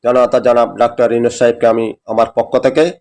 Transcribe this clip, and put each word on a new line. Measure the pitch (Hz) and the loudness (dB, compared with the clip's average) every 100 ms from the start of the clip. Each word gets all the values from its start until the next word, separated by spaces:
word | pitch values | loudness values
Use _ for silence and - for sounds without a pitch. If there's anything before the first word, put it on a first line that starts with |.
জননেতা | 117 127 123 127 | 0 0 2 2
জনাব | 117 120 117 101 | 2 2 0 0
ডক্টর | 120 120 117 | -2 0 -2
ইউনূস | 117 117 117 | 0 -2 0
সাহেবকে | 120 117 117 | 0 2 0
আমি | 113 113 - - | 0 -4 -10 -8
আমার | 113 113 - | -2 -2 -2
পক্ষ | 117 127 | -2 0
থেকে | 131 135 165 175 | 0 0 -2 -2